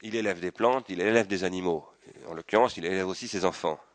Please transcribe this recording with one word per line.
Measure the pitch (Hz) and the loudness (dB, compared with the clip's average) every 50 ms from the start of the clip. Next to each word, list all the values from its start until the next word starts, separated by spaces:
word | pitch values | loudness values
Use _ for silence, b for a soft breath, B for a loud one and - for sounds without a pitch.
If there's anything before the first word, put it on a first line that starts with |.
Il | - 110 110 | -14 -6 -4
élève | 113 107 101 92 85 | -2 -2 -2 -2 -2
des | 87 87 | -4 -6
plantes, | - - 110 120 127 131 117 - | -4 2 2 2 2 2 -2 -6
il | 92 87 | -4 0
élève | 90 107 113 117 107 98 | 2 4 4 4 4 4
des | 101 90 92 | 0 0 0
animaux. | 90 92 92 90 90 82 76 - - _ _ _ - - - - - | -2 -2 -2 -2 -2 -2 -2 -4 -12 _ _ _ -20 -20 -18 -14 -12
En | 82 | -12
l'occurrence, | 82 - - 101 110 127 120 - 101 | -12 -6 2 4 4 4 4 2 -4
il | 82 | -4
élève | 87 95 95 92 92 | -2 -2 -2 -2 -2
aussi | 90 - 123 110 | -4 -6 -8 -6
ses | - 92 92 | -4 0 0
enfants. | 90 - - - 85 76 - - _ | 0 0 0 -2 -2 -2 -2 -8 _